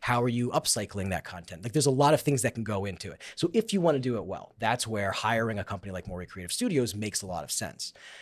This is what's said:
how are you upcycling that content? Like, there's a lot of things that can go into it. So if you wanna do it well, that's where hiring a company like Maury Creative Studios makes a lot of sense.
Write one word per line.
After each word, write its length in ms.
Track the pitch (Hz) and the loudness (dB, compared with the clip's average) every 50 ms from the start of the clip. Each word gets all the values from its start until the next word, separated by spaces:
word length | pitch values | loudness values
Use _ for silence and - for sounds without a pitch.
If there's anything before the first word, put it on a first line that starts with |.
how 220 | - - 120 120 123 | 0 2 2 4 4
are 60 | 123 | 2
you 220 | 117 120 120 120 | 2 2 0 2
upcycling 600 | - 151 - - - 117 104 95 - 101 95 98 | 0 0 2 2 0 0 0 -4 -4 -4 -2 -2
that 140 | 92 85 - | -2 -4 -4
content? 400 | - - 87 85 - 92 80 90 | -6 -12 -14 -12 -14 -14 -8 -8
Like, 80 | 104 98 | 0 2
there's 140 | 156 143 | 4 4
a 40 | 143 | 4
lot 240 | 131 131 139 143 156 | 4 6 6 8 6
of 60 | 143 | 6
things 220 | - - 143 131 110 | 4 2 2 2 2
that 120 | 120 - | 0 -2
can 80 | - 110 | -2 -4
go 220 | 104 107 98 98 | -2 -2 -2 -2
into 260 | 101 95 87 - 95 | -4 -6 -8 -10 -12
it. 100 | 78 - - - - | -12 -12 -14 -16 -6
So 160 | - - 175 - | -2 -2 2 4
if 200 | 233 214 220 - | 2 2 4 2
you 80 | 196 | 2
wanna 180 | 170 170 151 135 | 4 4 4 4
do 180 | 123 127 120 | 2 0 -2
it 80 | 110 90 | -2 -2
well, 300 | 90 95 80 - - - - | -4 -8 -8 -10 -14 -10 -2
that's 260 | - 110 117 120 - | 0 2 2 2 0
where 240 | 113 113 104 101 98 | -2 -2 -2 0 0
hiring 480 | 95 - - 110 117 113 113 117 110 101 | -2 0 0 2 2 2 2 2 0 -2
a 60 | 90 | -4
company 280 | - 104 95 92 101 92 | -4 -6 -8 -6 -8 -8
like 140 | 90 - | -8 -8
Maury 200 | - 92 90 90 | -8 -8 -8 -10
Creative 260 | - - 95 90 90 - | -10 -10 -12 -8 -6 -4
Studios 420 | - 240 247 185 139 123 110 90 | -2 0 2 4 4 2 2 0
makes 280 | 104 107 107 92 - - | -4 -4 -2 -2 -4 -4
a 40 | |
lot 160 | 95 90 82 76 | -4 -6 -6 -4
of 80 | 67 | -4
sense. 420 | - - 117 85 - - - - - - - - - - | -4 -4 -4 -6 -8 -8 -10 -12 -12 -14 -20 -20 -20 -20